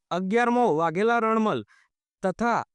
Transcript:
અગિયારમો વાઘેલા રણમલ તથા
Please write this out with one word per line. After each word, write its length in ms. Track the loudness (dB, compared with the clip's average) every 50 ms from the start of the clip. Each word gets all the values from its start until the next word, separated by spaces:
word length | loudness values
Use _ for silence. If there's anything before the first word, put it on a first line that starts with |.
| _ _
અગિયારમો 540 | -6 -6 -4 0 2 2 2 2 2 2 2 2 2
વાઘેલા 440 | 2 0 0 0 0 0 0 0 0
રણમલ 400 | 0 0 0 0 0 0 -2 -4 -6 -10 _ _ _ _ _ _ _ _ _ _ -6
તથા 380 | -6 -4 -2 -2 -2 -2 -2 -4 -6